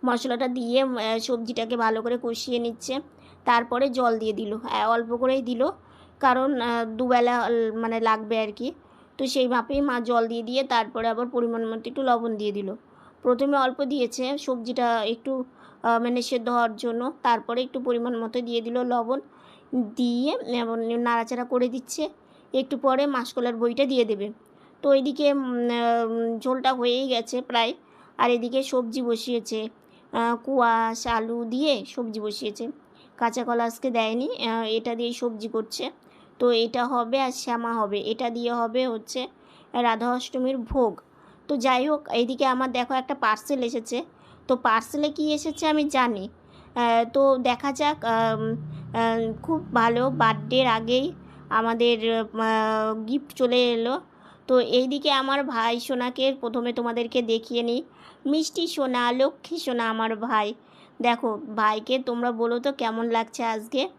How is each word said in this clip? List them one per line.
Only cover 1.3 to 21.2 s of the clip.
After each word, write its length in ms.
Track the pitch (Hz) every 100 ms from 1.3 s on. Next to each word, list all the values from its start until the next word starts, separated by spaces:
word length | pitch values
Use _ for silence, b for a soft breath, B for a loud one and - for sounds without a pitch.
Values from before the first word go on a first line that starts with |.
| 240 226 240 226 240
ভালো 240 | 226 220
করে 160 | 226 240
কষিয়ে 380 | 233 233 - 240
নিচ্ছে, 400 | 233 233 - 262 - B B B -
তারপরে 440 | 240 240 247 277
জল 300 | 247 247 226
দিয়ে 140 | 220
দিল, 200 | 208 220
আহ, 340 | 220 247 214 214
অল্প 300 | 233 233 240
করেই 240 | 254 269
দিল, 280 | 240 240 285 - B B B -
কারণ, 420 | 269 254 262 269
আহ, 240 | 240 233 226
দুবেলা, 540 | 220 254 247 240 240
আহ, 120 | 220 233 226 220
মানে 240 | 226 226
লাগবে 400 | 220 220 214 226
আর 120 | 214
কি। 220 | 208 240 339 B B B -
তো 100 | 262
সেই 200 | 277 254
মাপেই 340 | 247 226 277
মা 180 | 285 247
জল 280 | 233 240 226
দিয়ে 160 | 233
দিয়ে 200 | 226 254
তারপরে 440 | 269 240 220 240 226
আবার 200 | 220 247
পরিমাণ 380 | 240 233 226 226
মতো 160 | 220 233
একটু 160 | 262
লবণ 340 | 262 240 233 214
দিয়ে 160 | 208
দিল। 240 | 202 196 220 - B B B
প্রথমে 360 | - 247 277 285
অল্প 260 | 262 262
দিয়েছে, 540 | 277 285 240 240 254 285
সবজিটা 680 | 277 254 226 247 240 233
একটু, 420 | 214 226 277 262 254 B B B
আহ, 160 | - 233
মানে 220 | 240 247
সেদ্ধ 280 | 240 247 226
হওয়ার 260 | 240 233 214
জন্য, 380 | 240 233 254 -
তারপরে 380 | 247 233 226 233
একটু 180 | 254 269
পরিমাণ 360 | 247 240 240 233
মতো 260 | 226 247
দিয়ে 200 | 240 233
দিল 220 | 226 240
লবণ, 360 | 254 247 226 269 - B B B B 254 214 233
দিয়ে 420 | 247 240 269 480 - 247
এবং 400 | 233 226 226 233
নাড়াচাড়া 460 | 240 233